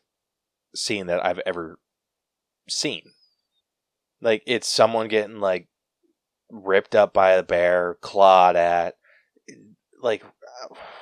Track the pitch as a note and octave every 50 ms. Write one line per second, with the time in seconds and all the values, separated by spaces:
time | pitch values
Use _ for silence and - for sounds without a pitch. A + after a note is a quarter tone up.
0 | _ _ _ _ _ _ _ _ _ _ _ _ _ _ - - - - A2 G2+
1 | F#2 F2 F2 F2 F2+ F2+ F2+ F2+ - F#2+ F2 F2 E2 D#2+ F2 - _ _ _ _
2 | _ _ _ _ _ _ _ _ _ _ _ _ _ - - - - D3 A2+ D#2+
3 | - _ _ _ _ _ _ _ _ _ _ _ _ _ _ _ _ _ _ _
4 | _ _ _ _ A#2+ A#2 A2 G#2+ - A#2+ B2 G#2+ - - - - A2+ A2 A2+ A2+
5 | A2 A2 G#2+ G#2+ G#2 G#2 A2+ G#2+ G2+ F#2+ F#2 F2+ F2 _ _ _ _ _ _ _
6 | _ _ _ _ _ _ _ _ _ _ - G#2+ F#2 F#2+ F#2+ G2+ G#2 - - G#2+
7 | G2+ F2+ - G2+ F#2+ F#2+ F#2 F#2 E2+ - F2+ F2 F2 F2 F2+ F2+ F2 F2 E2+ -
8 | - - - G2+ G2 F#2+ F#2+ F#2 F2+ F2+ F2 E2+ E2+ F2 E2+ E2+ E2+ F2+ - _
9 | _ _ _ _ _ _ _ _ _ - - - - - _ _ _ _ _ _
10 | B2+ A#2+ G#2+ G2 - - _ _ - - B2 B3+ - - - - - - - -